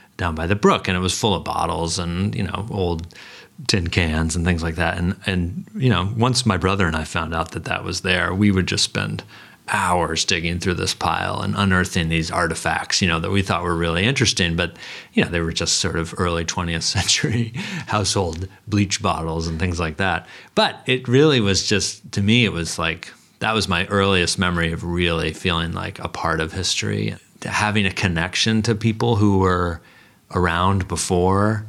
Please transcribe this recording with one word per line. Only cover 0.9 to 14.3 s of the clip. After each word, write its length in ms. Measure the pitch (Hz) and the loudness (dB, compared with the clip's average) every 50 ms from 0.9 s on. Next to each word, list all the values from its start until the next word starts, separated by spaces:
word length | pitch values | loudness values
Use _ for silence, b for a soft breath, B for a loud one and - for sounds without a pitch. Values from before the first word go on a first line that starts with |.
| 92 | 0
it 40 | 90 | 0
was 180 | 92 92 - - | 0 0 -2 0
full 160 | - 110 101 | 0 0 0
of 100 | - - | 0 -2
bottles 540 | - - 82 82 82 82 85 82 82 85 92 | -4 -2 -2 -2 -2 -2 -2 -2 -2 -2 -2
and, 360 | 87 85 85 90 95 104 - | -4 -4 -2 -2 -2 -2 -2
you 100 | - 104 | -2 -4
know, 220 | 92 90 90 101 113 | -4 -4 -6 -6 -6
old 360 | - 104 92 87 85 82 85 87 B B B B B B B B B - 147 | -4 -2 0 0 0 -2 -4 -8 B B B B B B B B B -12 -2
tin 220 | - - 104 85 82 | 0 0 0 0 0
cans 480 | - - 87 80 78 78 82 80 78 | 0 2 2 2 2 0 0 0 0
and 80 | 90 82 | 0 2
things 180 | 90 90 80 82 | 2 2 2 0
like 140 | 85 80 | -2 -2
that. 220 | 85 85 85 90 92 | 0 0 0 0 0
And, 180 | 87 90 95 - - | 0 -2 -2 -2 -4
and, 400 | - 95 90 87 87 101 175 196 - - | -2 -2 0 -2 -2 -4 -8 -10 -10 -6
you 140 | 220 135 127 | 0 2 2
know, 240 | 110 87 90 101 110 | 4 4 2 0 0
once 300 | 113 113 127 123 - - | 2 2 2 2 2 2
my 100 | 110 95 | 2 2
brother 300 | 90 90 92 98 98 95 | 2 2 2 2 2 2
and 80 | 82 78 | 0 0
I 100 | 80 80 | -2 -4
found 300 | - - 87 82 78 82 | -4 -4 -4 -4 -2 -2
out 180 | 82 80 - - | -4 -4 -4 -6
that 120 | 85 82 | -10 -6
that 200 | - 92 92 92 | -6 -6 -6 -4
was 180 | 92 87 - - | -6 -8 -4 -2
there, 300 | 92 92 92 87 87 90 | 0 0 0 0 0 2
we 160 | 95 104 104 | 4 4 4
would 160 | 98 95 90 | 4 4 2
just 180 | - 95 101 - | 0 0 -2 -2
spend 400 | - - - 101 104 104 101 - B B B B B B B _ - | -2 -2 -4 -4 -2 -4 -8 -10 B B B B B B B _ -4
hours 560 | - 101 95 90 90 87 85 78 82 80 - | -4 -2 0 0 2 0 0 0 -2 -2 0
digging 340 | - 95 85 82 85 85 87 | 0 0 0 0 -2 -2 -2
through 160 | 87 95 90 | -2 -2 -2
this 180 | 87 92 92 - | -2 -2 -4 -4
pile 480 | - - 85 82 87 92 92 92 - | -2 -2 -2 0 0 -2 -4 -4 -4
and 140 | - 98 104 | -4 -2 0
unearthing 520 | 98 101 98 92 92 90 90 - 95 85 80 | 2 2 4 4 4 2 2 0 0 0 2
these 240 | 82 82 80 82 - | 2 0 0 0 0
artifacts, 680 | 87 87 82 82 - - 82 78 - - - - - | 0 0 0 -2 -2 -2 -2 -2 -2 -2 -2 0 0
you 60 | 101 | 2
know, 140 | 90 82 82 | 2 0 0
that 100 | 82 95 | 0 0
we 100 | 98 98 | 0 0
thought 220 | 92 - 98 87 87 | 0 2 0 0 0
were 140 | 87 85 | 0 0
really 280 | 82 85 85 82 85 95 | 0 0 0 2 2 2
interesting, 520 | 117 139 131 123 98 | 0 2 2 2 2